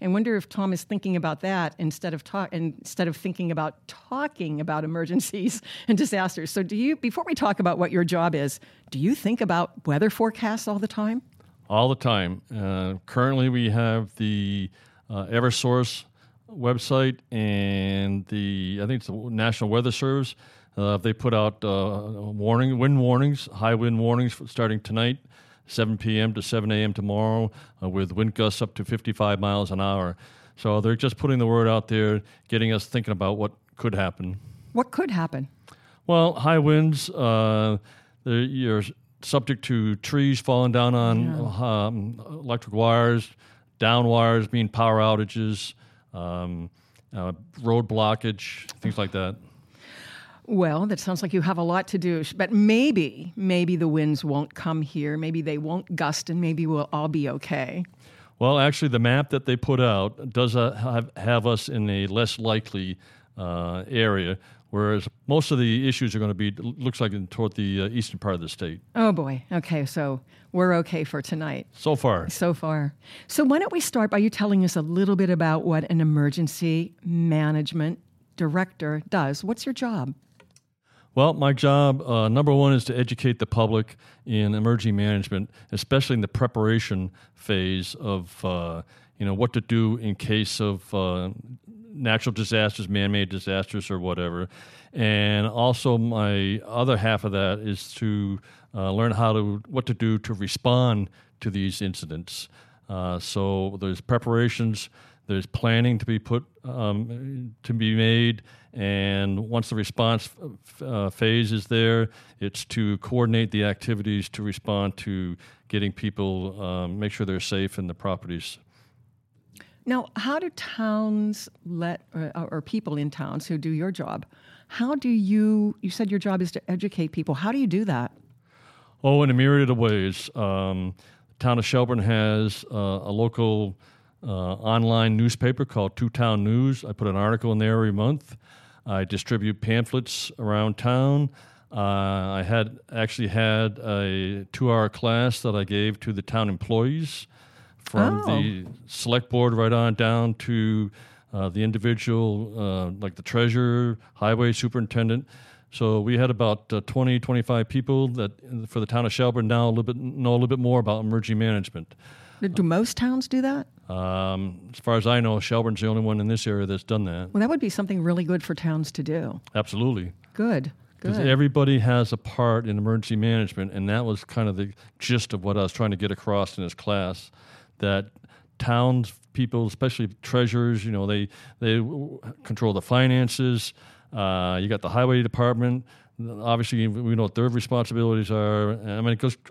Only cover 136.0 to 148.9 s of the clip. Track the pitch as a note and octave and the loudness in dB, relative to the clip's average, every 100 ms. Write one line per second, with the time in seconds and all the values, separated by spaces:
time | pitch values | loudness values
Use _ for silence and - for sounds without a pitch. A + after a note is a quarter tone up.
136 | A#2+ - A#2+ G#2+ G2+ A#2+ C3+ B2+ - G#2 | -4 0 0 2 2 2 2 0 -6 -4
137 | G#2 F#2+ G#2 A2+ A#2 G#2+ A2 A2+ A2 G2+ | -2 0 2 0 0 0 2 2 2 2
138 | A2+ D3 - - _ - - - - G2 | 0 0 -4 -20 _ -20 -20 -20 -6 -4
139 | F#2 G2 - A2+ G#2+ G2+ G#2+ A2+ A#2 B2+ | -2 -4 -2 -2 -2 -4 0 0 0 -4
140 | A2+ - - D#3 G#2+ G#2 G#2+ G#2 B2 B2+ | -6 -10 -10 -8 -2 0 0 0 0 2
141 | C3+ C#3+ C#3 - - _ _ A2 G2+ G2 | 4 2 0 -4 -20 _ _ -4 0 0
142 | G2 G2 F#2+ G2 F2+ A2+ G#2+ B2 - A#2 | 0 -2 -2 -4 0 0 0 -6 -12 -4
143 | A2 - G#2 A2 A2 A2 A2 G#2 A2+ G2+ | -4 -2 -2 2 2 2 0 -2 -4 -2
144 | G2 F#2+ F#2+ G2+ F#2+ - B2+ A#2 G#2+ - | 0 -2 -4 -6 -10 -2 2 4 2 0
145 | A#2 A#2 B2 A2+ A#2+ G2+ F#2+ G#2 G#2+ G2+ | 0 2 2 0 -2 -2 0 0 0 -2
146 | - G2 - A2+ G#2 F#2 - A2+ B2 D#3 | -6 -6 -2 -2 0 -2 -2 0 2 0
147 | D3+ - - _ - - - _ - - | -6 -10 -16 _ -20 -20 -20 _ -6 2
148 | A3+ G#3 - - A2 F#2 F2+ - - | 2 2 0 0 0 -4 -10 -16 -16